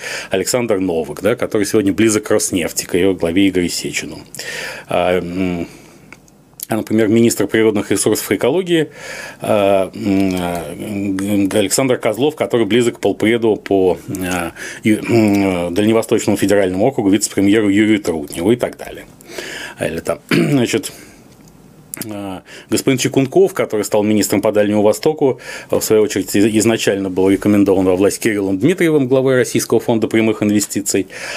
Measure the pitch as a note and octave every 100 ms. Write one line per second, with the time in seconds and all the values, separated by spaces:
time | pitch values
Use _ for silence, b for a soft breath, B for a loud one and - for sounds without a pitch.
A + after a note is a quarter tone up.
0 | B B B F#2+ F2+ B2 A#2 G2 F#2 D#2+
1 | - - A#2+ A#2+ F2+ A2 G2 A2 G2 F2+
2 | A2 G#2 - G#2+ - F#2+ D#2+ - - F2+
3 | F#2+ F2+ E2 F2+ G2 F2+ F2 - - -
4 | - - - B B B B B B F2
5 | F2 F2+ E2+ F#2 F#2 F2 E2 B B B
6 | B - _ _ _ - - A2 G2+ A2
7 | G#2 A2+ A#2 F#2+ G2 A2+ A2 G#2 - G2
8 | A2+ G#2 - G2+ A#2 E3+ F#2 D#3+ D3+ B
9 | B B B B G#2+ G#2+ G2 G2 F2+ G2+
10 | G#2+ G2 F#2+ F#2 F2 F2 E2 G2+ G#2 G2+
11 | G2+ F#2+ G2+ G2+ F#2+ G#2+ G2 - C3+ A#2
12 | A#2 G#2+ C3+ - A2 B2 G2+ A#2+ A#2 -
13 | G2+ F#2 G#2+ A#2 A2+ F#2+ - G2 F#2 -
14 | - F#2 F2+ F2+ E2 B B B A2 G#2+
15 | G2 A#2 G#2+ G2+ G2 F2+ F2 F2+ G#2+ A2+
16 | - G#2+ - G2+ G2 G2+ F#2 F#2 B2+ B2+
17 | G2 G#2 - - G2 A2 G#2 G2 G#2+ G#2
18 | F2+ D#2+ D2 E2+ F#2 B2 F2 - - -
19 | - - B B B B B - - E2
20 | - E2 - E3+ D#3+ C#3 A2 A2 - B
21 | B B B - - - - - - -
22 | G#2+ G2+ G2 F2+ B B B G#2 - B2+
23 | B2 C3+ C3 F3+ G3 - A2+ G#2+ G2 G#2+
24 | G#2 G#2+ F#2+ G#2 A2 G#2 G#2 G#2 G#2 G2+
25 | D#3 D3+ C3+ A#2+ B B B F#2+ - G#2+
26 | G2+ G2+ F#2 G#2 A2 G#2+ A2+ A2 B2 G2+
27 | F#2+ F2+ F#2+ G2 G#2 G2+ G2+ F#2+ F#2 F#2
28 | G2+ - A#2+ G#2 G2 F#2+ C#3+ F#3 E3 D3+
29 | B2 C3 C3 B2+ A#2 A#2 - A#2 - A2+
30 | G#2+ A2+ A2 G#2+ G#2 G#2 - G2+ - G2
31 | - B B